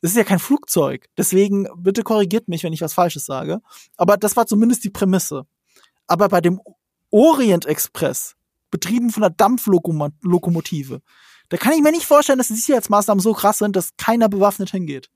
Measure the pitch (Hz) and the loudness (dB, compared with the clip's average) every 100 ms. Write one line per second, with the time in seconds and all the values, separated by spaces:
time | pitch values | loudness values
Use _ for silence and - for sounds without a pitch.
0 | 170 214 214 185 - 285 - - 139 131 | 0 0 2 0 0 -2 0 -2 -2 -4
1 | _ - 208 185 202 196 196 175 180 196 | _ -6 -2 2 2 0 -4 -4 -4 -2
2 | - 220 196 214 226 165 175 160 156 - | -2 0 0 -2 -4 -8 -6 -6 -6 -2
3 | 175 156 - 135 - 185 _ - - _ | -2 -2 -10 -8 -6 -8 _ -20 -20 _
4 | 175 202 208 - 233 208 226 247 202 - | 2 2 2 0 0 2 2 0 -4 -4
5 | 196 185 - 147 131 _ _ _ _ _ | 0 0 -2 -10 -12 _ _ _ _ _
6 | _ 170 196 185 170 185 - _ _ _ | _ 0 2 4 2 -2 -8 _ _ _
7 | _ 208 294 294 240 175 - 151 - - | _ 4 6 6 2 2 0 -4 -4 -4
8 | 151 135 - _ _ _ _ 165 175 233 | -4 -4 -10 _ _ _ _ -8 -4 -2
9 | 240 214 214 165 208 247 - 185 175 160 | -2 0 -2 2 0 2 2 0 2 -4
10 | 147 - 185 175 175 165 156 160 135 135 | -4 -6 -2 0 0 -4 -4 -8 -8 -12
11 | _ _ _ _ _ 175 202 320 294 330 | _ _ _ _ _ -2 0 4 2 2
12 | - 294 294 269 254 220 - 262 - 208 | 2 2 4 0 0 -4 0 -2 2 0
13 | 208 202 196 208 196 214 208 190 170 _ | 2 0 2 0 0 0 0 -2 -4 _
14 | - 233 220 196 202 202 190 196 170 135 | -2 2 2 4 2 2 -6 -6 -6 -10
15 | 131 | -14